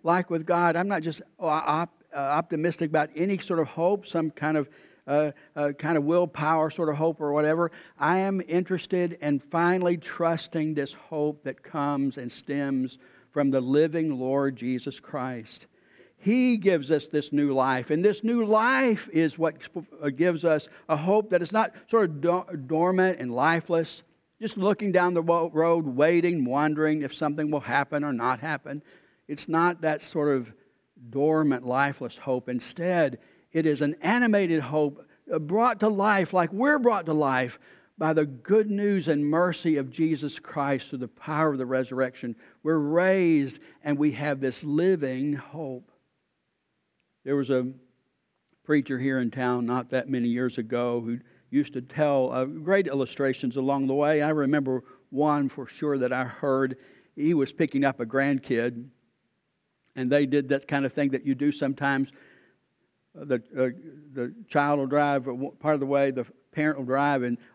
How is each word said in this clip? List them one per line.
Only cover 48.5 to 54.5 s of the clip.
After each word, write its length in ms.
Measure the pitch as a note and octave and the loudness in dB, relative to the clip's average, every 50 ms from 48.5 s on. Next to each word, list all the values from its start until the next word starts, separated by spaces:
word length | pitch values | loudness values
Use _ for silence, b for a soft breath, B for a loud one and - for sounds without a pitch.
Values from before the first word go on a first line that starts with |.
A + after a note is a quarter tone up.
| _ _ _ | _ _ _
preacher 340 | - D3+ D3 C3+ - C3+ B2 | 0 0 0 2 0 -4 -4
here 200 | B2+ C#3 C3+ C3 | -2 -2 0 0
in 120 | B2 A#2 | -2 -2
town 340 | A2 C3+ B2+ B2 B2 B2 A#2+ | -2 -2 -2 0 0 0 0
not 260 | A#2 B2 B2+ B2 B2 | -2 -2 -4 -4 -2
that 200 | C3+ B2+ A#2+ C#3 | -2 -4 -2 -2
many 180 | C3+ B2 A#2+ A#2+ | -2 -2 0 0
years 300 | A#2 B2 B2+ B2 A#2 - | 0 0 -2 -4 -4 -4
ago 420 | A2+ A2+ B2 A#2+ A#2+ B2 A#2+ A#2+ | -6 -4 -4 -2 -2 -2 -2 -4
who 180 | A2+ A2+ A#2+ B2 - b b b b b | -4 -4 -6 -8 -8 b b b b b
used 220 | B2 C#3+ C#3+ - - | -2 -2 -2 -2 -4
to 80 | C3 | -10
tell, 500 | B2 - - D#3 D3+ D3 C#3+ C3+ B2+ B2+ B2 | -10 -8 -2 0 0 2 2 2 0 0 0
uh, 120 | B2+ C3 | -2 -4
great 420 | C#3 D#3 D#3+ D3+ E3+ G3 G3+ F#3+ | -4 -6 -8 -2 0 2 2 2
illustrations 680 | D3 C3+ C#3 C3 - - - C#3+ C3+ B2+ - - B2 A#2+ | 0 0 -2 -2 -4 -2 -2 0 0 0 0 -4 -4 -4
along 300 | C#3 C3 C3+ C#3 C#3 C3+ | -2 -2 0 0 0 0
the 80 | C3 C3 | 0 0
way. 260 | C#3+ D3 D3+ D#3 D3+ | 2 2 2 2 2
I 80 | D3 D#3 | 2 2
remember 560 | D#3 D3+ C#3+ C3+ | 0 0 2 2